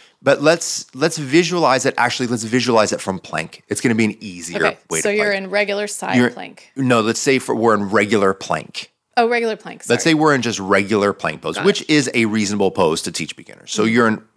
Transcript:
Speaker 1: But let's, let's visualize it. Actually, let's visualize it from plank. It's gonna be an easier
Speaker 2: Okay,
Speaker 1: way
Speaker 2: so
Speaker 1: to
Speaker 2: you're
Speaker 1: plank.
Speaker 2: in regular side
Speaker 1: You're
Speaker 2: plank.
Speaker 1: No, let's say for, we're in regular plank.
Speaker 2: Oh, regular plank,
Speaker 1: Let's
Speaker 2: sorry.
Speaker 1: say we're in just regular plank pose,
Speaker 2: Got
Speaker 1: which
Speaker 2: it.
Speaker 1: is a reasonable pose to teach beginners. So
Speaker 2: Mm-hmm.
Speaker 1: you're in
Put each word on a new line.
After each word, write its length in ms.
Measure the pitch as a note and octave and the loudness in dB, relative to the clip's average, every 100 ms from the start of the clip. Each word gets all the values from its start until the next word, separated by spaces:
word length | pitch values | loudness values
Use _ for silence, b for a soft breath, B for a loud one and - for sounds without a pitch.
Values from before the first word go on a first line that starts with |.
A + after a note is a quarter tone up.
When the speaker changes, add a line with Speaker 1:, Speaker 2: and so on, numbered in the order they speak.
| B _ | B _
Speaker 1:
But 200 | C3+ C#3 | 0 2
let's, 500 | D3 E3 - - - | 2 2 -2 -8 -10
let's 240 | B2+ D#3 D#3+ | -4 -2 -2
visualize 680 | C3+ D3+ E3+ F3+ D3 C3 C3 | 2 2 2 2 2 2 0
it. 80 | - | 0
Actually, 280 | A#2+ - B2 | 0 -2 -2
let's 140 | A#2+ | -4
visualize 480 | A2 B2 A#2 A2+ G2+ | -2 0 2 4 2
it 80 | F2 | 0
from 180 | - F#2 | -4 -6
plank. 420 | - D#2 E2 - - | -6 -8 -8 -12 -8
It's 120 | G#2 | -2
gonna 140 | B2+ | 0
be 100 | A2+ G#2+ | 2 0
an 100 | - | -2
easier 460 | A2 F2 E2 F2 - | -12 -14 -10 -2 -2
Speaker 2:
Okay, 120 | - - | -4 -8
Speaker 1:
way 100 | E3 | -4
Speaker 2:
so 100 | G#3+ | -2
Speaker 1:
to 60 | G#3 | 0
Speaker 2:
you're 140 | G#3 | 0
Speaker 1:
plank. 140 | G3 | -2
Speaker 2:
in 60 | F#3+ | -4
regular 360 | G3 G#3 G3+ G#3 | -4 -2 -4 -6
side 300 | - F3 B3+ | -8 -2 0
Speaker 1:
You're 140 | - | 0
Speaker 2:
plank. 400 | - F#3 - - | -2 -12 -20 -14
Speaker 1:
No, 260 | - C3 A#2+ | -4 2 4
let's 200 | A2 A2+ | 2 0
say 180 | - C3 | 2 0
for, 160 | - | 0
we're 200 | A#2 A2+ | 0 2
in 140 | G#2 G2+ | 2 2
regular 440 | G#2 G#2 A2 G2 | 0 2 2 2
plank. 580 | F#2+ - D#2+ - - - _ _ - | 0 -4 -6 -6 -14 -16 _ _ 0
Speaker 2:
Oh, 100 | A#3 | 0
regular 280 | A#3+ A#3 G#3+ | 0 -2 -6
plank, 280 | G3+ - - | -10 -10 -2
Speaker 1:
Let's 140 | A#2+ | 0
Speaker 2:
sorry. 100 | E3 | 2
Speaker 1:
say 20 | |
we're 200 | D#3 D#3 | 4 4
in 80 | C#3 | 2
just 160 | A#2 G2+ | 0 -4
regular 540 | F#2+ G2 G2 G#2+ G2+ | 0 0 2 2 0
plank 260 | F#2 D#2+ D#2 | 0 -6 -6
pose, 140 | D#2 E2 | -8 -2
Speaker 2:
Got 80 | |
Speaker 1:
which 180 | F#3+ G3+ | 0 0
Speaker 2:
it. 80 | - | 2
Speaker 1:
is 200 | D3+ B2+ | 2 2
a 120 | B2 A2+ | 0 0
reasonable 440 | A2 G2+ G#2 F#2+ | 0 0 0 0
pose 280 | F2+ E2+ D#2+ | 2 2 0
to 100 | - | -4
teach 240 | E2 C#2+ - | -8 -10 -12
beginners. 360 | - - - | -20 -20 -8
So 120 | - | -2
Speaker 2:
Mm-hmm. 100 | A2 | 0
Speaker 1:
you're 140 | A#2 A2+ | 2 2
in 140 | G#2+ - | 0 -6